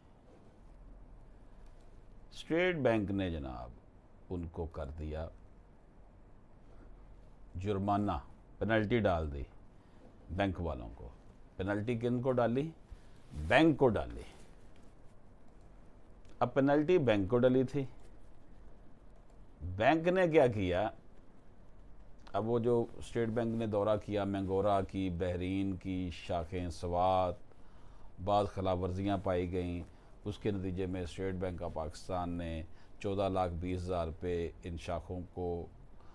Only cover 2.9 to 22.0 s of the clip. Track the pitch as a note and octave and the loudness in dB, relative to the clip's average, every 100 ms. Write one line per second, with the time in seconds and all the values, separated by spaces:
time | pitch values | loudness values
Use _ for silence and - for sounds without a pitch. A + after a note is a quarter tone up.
2.9 | A2+ F#2+ G2 F#2 E2 C2+ A#1+ A#1+ - - | 4 2 0 0 -2 -6 -8 -10 -14 -20
3.9 | - - - - F2+ E2 F2 E2 - C#2+ | -20 -20 -20 -8 -6 -4 -6 -6 -6 -8
4.9 | D2+ D2+ D2+ E2 - - - - - - | -6 -6 -6 -6 -10 -18 -20 -20 -20 -20
5.9 | - - - - - - - - - - | -20 -20 -20 -20 -20 -20 -20 -20 -18 -18
6.9 | - - - - - - F2+ G2 G2+ G2 | -18 -18 -18 -18 -20 -12 -4 0 2 2
7.9 | G2+ G2+ D#2+ - - - - G2 A2 G#2 | 2 2 -2 -6 -16 -20 -6 2 2 4
8.9 | A#2+ G2+ F2 D#2+ C#2 C2+ - - - - | 4 4 2 0 -4 -8 -12 -20 -20 -20
9.9 | - - - - E2+ G2 F2 E2+ C#2 A#1 | -20 -20 -20 -6 0 0 0 -4 -4 -8
10.9 | A1 A#1+ - - - - - G2 G2+ G#2+ | -12 -16 -16 -20 -20 -16 -6 -2 0 0
11.9 | A#2 A#2+ B2 B2+ B2 A#2 A#2+ D#3 - - | 0 0 2 2 2 4 2 -2 -6 -16
12.9 | - - - - D2 D#2 A#2+ E3 C3+ C3+ | -18 -18 -20 -12 -8 4 8 8 8 6
13.9 | G2 B1+ A1+ - - - - - - - | 4 -2 -8 -12 -16 -18 -18 -18 -18 -18
14.9 | - - - - - - - - - - | -18 -20 -18 -20 -20 -20 -20 -20 -20 -20
15.9 | - - - - - A#2+ C#3+ C#3 C#3+ D3+ | -18 -20 -18 -18 -4 0 4 6 6 6
16.9 | F3+ C3 G#2 F#2+ B2 B2+ C3 B2+ C#3+ C3+ | 6 6 4 4 6 6 6 4 0 -4
17.9 | - - - - - - - - - - | -8 -14 -14 -14 -16 -16 -16 -14 -14 -16
18.9 | - - - - - - - F2 F#2 A#2 | -18 -18 -18 -18 -18 -18 -10 -6 4 6
19.9 | D#3+ E3 F#3 F3+ D#3 C3 G#2 F#2 F2 G#2+ | 6 6 6 8 8 8 6 2 2 2
20.9 | - - - - - - - - - - | -4 -14 -16 -18 -18 -18 -18 -18 -16 -16
21.9 | - | -14